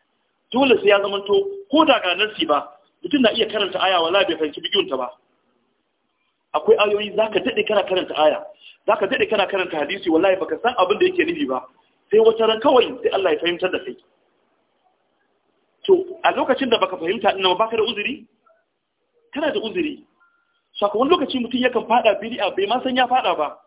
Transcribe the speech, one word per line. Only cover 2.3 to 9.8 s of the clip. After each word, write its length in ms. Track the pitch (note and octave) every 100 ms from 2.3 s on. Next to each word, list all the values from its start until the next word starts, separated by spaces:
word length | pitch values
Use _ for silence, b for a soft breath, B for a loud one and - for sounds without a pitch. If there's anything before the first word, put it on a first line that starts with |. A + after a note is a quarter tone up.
| F3+ D#3
ba, 220 | C#3+ - - _ _
mutum 180 | F3 C#4+
na 100 | A3
iya 160 | A#3 A3
karanta 320 | G#3+ F#3+ F#3
aya, 220 | F#3 F3+
wallahi 240 | E3 G3 F#3
bai 100 | D#3
fahimci 240 | D#3 D#3
bigiyunta 360 | E3 G3 D#3+ C3
ba. 120 | B2 - _ _ _ _ _ _ _ _ _ _ _ _ _
Akwai 240 | D#3 G3+ A3
ayoyi, 380 | G#3 G#3 G#3 F#3
za 140 | A3
ka 100 | F#3+
daɗe 240 | - - G#3
kana 160 | G#3 F#3
karanta 300 | F#3 C#3+ -
aya, 260 | D3+ B2+ - B B B -
za 80 | A3
ka 80 | G3
daɗe 220 | A#3+ G#3
kana 160 | G#3+ F3+
karanta 300 | G3 F3
hadisi, 320 | D#3+